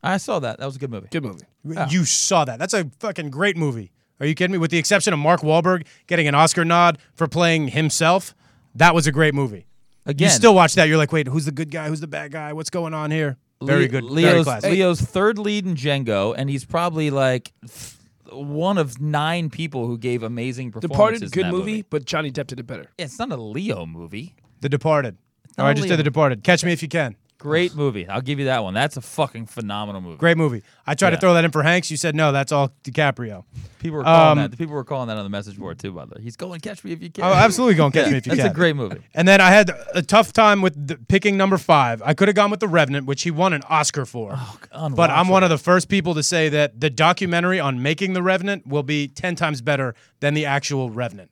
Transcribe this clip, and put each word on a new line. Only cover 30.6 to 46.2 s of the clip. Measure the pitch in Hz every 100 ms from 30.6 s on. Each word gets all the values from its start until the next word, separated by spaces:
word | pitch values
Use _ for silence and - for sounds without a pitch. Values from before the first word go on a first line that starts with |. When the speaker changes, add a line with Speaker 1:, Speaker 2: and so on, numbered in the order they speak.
| - _ -
Speaker 3:
I |
tried | 147 190
to | 165
Speaker 1:
Yeah. |
Speaker 3:
throw | 190
that | 175
in | 165
for | 151
Hanks. | 147 180 -
You | 151
said, | 170 151
"No, | 156
that's | 139 139
all | 147 143 _
DiCaprio." | - 127 147 - 117 98 - - - _
Speaker 1:
People | 165 151
were |
calling | 139 165 160
Speaker 3:
Um, | 147
Speaker 1:
that. | 143
The | 120
people | 160
were | 147
calling | 123 139 120
that | 107
on |
the | 98
message | 101 101 101
board | 98 82
too, | 101
by | 87 69
the |
way. | -
He's | 110
going | 117 180 170
Catch | 214 202
Me | 190
If | 165
You | 175
Can. | 175
Speaker 3:
Oh, | 185
absolutely | 185 220 190 247
going | 170 147
Catch | 160 302
Speaker 1:
Yeah. |
Speaker 3:
Me | 135
If | -
You |
Speaker 1:
It's | 165
Speaker 3:
Can. | 220
Speaker 1:
a |
great | 156 175
movie. | 143 110 - -
Speaker 3:
And | - 175
then | 196
I | 185
had | 202 190 - -
a | 180
tough | - 208 202
time | - 214 202
with | 185 147 143
the, | 160
picking | 117 190 208 196
number | 196 190
five. | - 156 123 113
I | 127
could | 156 202
have |
gone | 202 208
with | 208
The | 214
Revenant, | 165 143 143
which | 131 139
he | 175
won | 151 190
an | 156 135
Oscar | 156 151 151 131
for. | 123 107 131 117 101 -
Speaker 1:
Oh, | - 156
Speaker 3:
But | 135 170
I'm | 147 180
one | 190
Speaker 1:
unwatchable. |
Speaker 3:
of | 185
the | 156
first | - 180 170
people | 196 170
to | 156